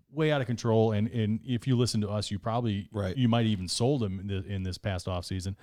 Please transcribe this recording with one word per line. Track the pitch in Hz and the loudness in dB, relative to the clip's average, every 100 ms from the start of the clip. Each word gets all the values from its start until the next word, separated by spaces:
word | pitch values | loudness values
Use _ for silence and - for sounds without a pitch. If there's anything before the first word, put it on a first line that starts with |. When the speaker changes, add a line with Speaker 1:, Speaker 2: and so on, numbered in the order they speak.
| _ | _
Speaker 1:
way | 139 156 | -2 0
out | 147 | 0
of | 123 | 0
control, | 113 120 110 110 | -2 2 4 4
and, | 104 107 | 2 0
and | 117 107 110 - | 0 0 0 -2
if | 120 - | -2 2
you | 120 | 2
listen | 120 117 | 2 0
to | 104 | 0
us, | 104 104 | -2 -4
you | 98 | -4
probably, | - 113 120 101 95 | -2 0 0 -2 -4
Speaker 2:
Right. | 107 95 110 | -4 -2 2
Speaker 1:
you | 123 | 4
might | 117 117 | 4 4
even | 104 90 | 2 -2
sold | - 120 143 | 0 2 2
him | 107 98 | 0 -4
in, | 101 | -4
the, | 98 92 | -4 -4
in | 98 | -4
this | 92 90 | -4 -4
past | 104 92 - | -4 -4 -4
offseason, | 90 85 95 90 98 | -6 -4 -6 -6 -8